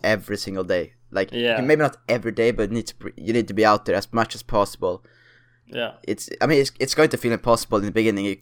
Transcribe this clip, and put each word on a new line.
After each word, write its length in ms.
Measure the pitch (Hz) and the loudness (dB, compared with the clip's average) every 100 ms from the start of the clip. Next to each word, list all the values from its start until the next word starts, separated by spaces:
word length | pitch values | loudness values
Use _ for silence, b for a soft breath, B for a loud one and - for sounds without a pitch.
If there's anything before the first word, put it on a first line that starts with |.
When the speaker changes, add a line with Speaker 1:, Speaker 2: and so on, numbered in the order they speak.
Speaker 1:
every 320 | 104 107 - 104 | 0 0 -2 -8
single 260 | 104 98 | -6 -6
day. 300 | 90 90 80 _ - | -2 -2 -2 _ -8
Like, 200 | 98 95 | -4 -4
Speaker 2:
Yeah. 280 | 120 120 113 | -2 0 0
Speaker 1:
maybe 180 | 131 151 | 2 2
not 160 | 139 - - | 2 -2 -4
every 260 | 120 113 | -2 -2
day, 180 | 104 117 | 0 0
but 200 | 107 101 | 0 -2
need 160 | 113 - | -2 -6
to 60 | |
pre-, 180 | - 95 - | -12 -16 -10
you 160 | 95 | -2
need 160 | 117 104 | 0 0
to 60 | |
be 100 | 101 | 2
out 220 | 107 104 - | 4 4 2
there 100 | 92 | -2
as 160 | - | 0
much 220 | 117 110 | -2 -2
as 80 | - | -4
possible. 600 | - 107 101 - 92 90 b b b b b b - | -2 0 0 -2 -4 -4 b b b b b b -12
Speaker 2:
Yeah. 280 | 123 113 - | -8 -8 -8
Speaker 1:
It's, 260 | - 107 - - | -8 -6 -6 -2
I 60 | 131 | 2
mean, 140 | 143 | 4
it's, 120 | 135 - | 2 -2
it's 160 | 131 | -2
going 140 | - 156 | 2 2
to 80 | 123 | 2
feel 160 | 117 | -2
impossible 460 | 117 120 117 - 107 | 0 2 2 2 0
in 80 | 104 | 0
the 40 | |
beginning. 340 | 113 110 101 101 | 2 2 2 -2
You, 100 | 95 | -6